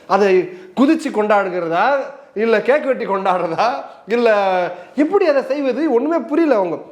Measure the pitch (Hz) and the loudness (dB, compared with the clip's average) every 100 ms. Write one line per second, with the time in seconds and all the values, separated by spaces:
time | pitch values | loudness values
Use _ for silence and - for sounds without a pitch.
0 | - 196 202 185 165 - - - 277 320 | -2 2 4 2 0 -8 -12 0 2 2
1 | 277 214 208 208 190 175 170 165 233 277 | -2 -4 2 2 2 -4 -2 0 0 0
2 | 254 - - 196 226 220 208 294 254 233 | -4 -12 -14 -4 0 2 2 0 0 -4
3 | 196 196 196 180 175 160 214 277 - - | -2 -2 0 0 -2 -2 -2 -2 -10 -18
4 | - 233 233 208 196 185 175 - - - | -4 0 2 2 2 0 -2 -6 -10 -2
5 | 302 392 359 277 - 285 269 240 320 233 | 0 2 2 2 0 -2 -2 -2 0 0
6 | 285 330 226 302 330 226 180 151 - | 0 -2 -2 0 2 2 0 -6 -10